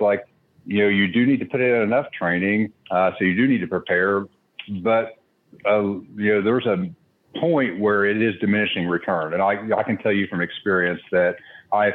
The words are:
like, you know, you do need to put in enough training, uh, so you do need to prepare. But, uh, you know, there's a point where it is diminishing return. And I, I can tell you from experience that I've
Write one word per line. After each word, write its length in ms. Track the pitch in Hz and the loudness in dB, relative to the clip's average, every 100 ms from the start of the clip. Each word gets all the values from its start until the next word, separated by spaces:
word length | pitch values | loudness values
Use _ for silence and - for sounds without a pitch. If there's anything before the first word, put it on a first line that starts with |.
like, 240 | 104 101 - _ _ _ - | 0 0 -4 _ _ _ -4
you 160 | 101 | 0
know, 60 | 101 | 2
you 180 | 98 98 | 4 2
do 180 | 117 | 2
need 140 | 127 131 | 2 2
to 80 | - | -2
put 140 | 131 | 0
in 220 | 123 120 | 2 2
enough 280 | 107 127 143 | 2 0 -2
training, 600 | - 87 87 98 107 107 - - | -4 -2 0 0 0 -2 -6 -4
uh, 220 | 90 92 - | 0 0 2
so 80 | |
you 120 | 95 92 | 0 2
do 100 | 135 | 2
need 140 | 117 | 0
to 80 | 85 | -2
prepare. 580 | 90 - 90 95 98 98 _ _ - - 98 | -4 -2 0 2 0 -4 _ _ -20 -12 -4
But, 380 | 90 104 - - _ _ _ - | 0 0 0 -8 _ _ _ -8
uh, 360 | 101 107 101 98 - 104 | 0 0 0 -4 -10 -4
you 180 | 104 | 0
know, 80 | 104 | 2
there's 240 | 101 123 123 | 2 0 0
a 240 | 92 90 - _ _ _ - | -2 -4 -10 _ _ _ -4
point 400 | 165 156 120 90 | 0 0 0 0
where 260 | 104 104 | 0 2
it 160 | 101 107 | 2 0
is 140 | 113 90 | 0 0
diminishing 480 | 101 104 104 101 87 | 0 0 0 -2 -2
return. 460 | 87 - 87 78 | -2 -2 -4 -2
And 60 | 90 | 0
I, 300 | 98 101 110 110 | 0 -2 -2 -2
I 60 | |
can 140 | 110 107 | -2 -2
tell 140 | 107 | 0
you 140 | 101 98 | 0 -2
from 140 | 90 | -4
experience 600 | 87 - 104 92 87 87 - | -4 -4 -2 0 0 -2 -2
that 240 | 90 87 - - - - | 0 2 -2 -10 -20 -2
I've 220 | 104 104 | 0 2